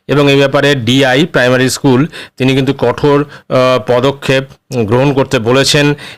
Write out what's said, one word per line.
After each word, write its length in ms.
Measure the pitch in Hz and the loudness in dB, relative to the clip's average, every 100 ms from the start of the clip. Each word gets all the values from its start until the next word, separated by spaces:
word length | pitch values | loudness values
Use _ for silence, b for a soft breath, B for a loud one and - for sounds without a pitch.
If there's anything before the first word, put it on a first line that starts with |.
| - | -4
এবং 240 | 135 143 | 0 2
এই 60 | 139 | 2
ব্যাপারে 380 | 139 143 139 143 | 2 2 0 0
ডিআই 500 | 110 131 131 131 170 | 0 0 2 0 0
প্রাইমারি 440 | 147 123 127 127 | 0 0 2 0
স্কুল 380 | - 143 123 160 B B - | 0 0 2 0 B B -4
তিনি 160 | 131 | -2
কিন্তু 200 | 135 131 139 | 0 -2 -2
কঠোর, 480 | 120 113 147 143 143 B B | -2 0 0 0 -2 B B
আহ, 80 | 131 127 127 120 | 0 0 0 0
পদক্ষেপ 560 | 123 131 139 - 135 135 - - | 0 0 -4 -2 -4 -4 -16 -10
গ্রহণ 400 | 127 104 123 143 | -4 -2 0 0
করতে 260 | 135 131 131 | 0 -2 -2
বলেছেন 540 | 110 131 - 151 143 147 B | 0 0 2 0 0 -2 B